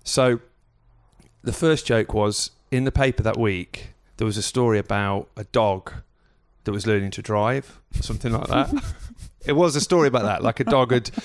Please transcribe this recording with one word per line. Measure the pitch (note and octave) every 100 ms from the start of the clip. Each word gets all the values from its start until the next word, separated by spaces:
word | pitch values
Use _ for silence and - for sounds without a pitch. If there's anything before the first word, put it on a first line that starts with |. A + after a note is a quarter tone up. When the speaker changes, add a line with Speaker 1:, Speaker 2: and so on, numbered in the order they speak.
Speaker 1:
So | - C#3+ B2+ A#2 - _ _ _ _ _ _ _ - _
the | -
first | - E3 D3+ -
joke | A#2 -
was, | G#2+ G#2 G#2 - _ -
in | B2+ C3
the |
paper | - C3+ B2+
that | A2 -
week, | A2 F2+ F2 - - - _ -
there | A2
was | G#2
a |
story | - B2+ A#2+ G#2
about | - G2+ G2+ G2 - -
a | G#2
dog | A#2 G#2 F#2+ - - - _ _ _ _ _
that | -
was | G2+ G#2+
learning | G#2 G2
to | G#2
drive, | G#2 G#2 A2 C3+ - - _ -
or |
something | - A2 B2
like | A2+ -
that. | B2 C#3
Speaker 2:
<laughs> | C#4+ - - - - - - -
Speaker 1:
It | D3
was | F3 C#3+
a |
story | - F3 C#3+
about | B2
that. | G#2 G2
Like, | A2+ -
a |
dog | A3+ C#3 B2
had | B2+ - -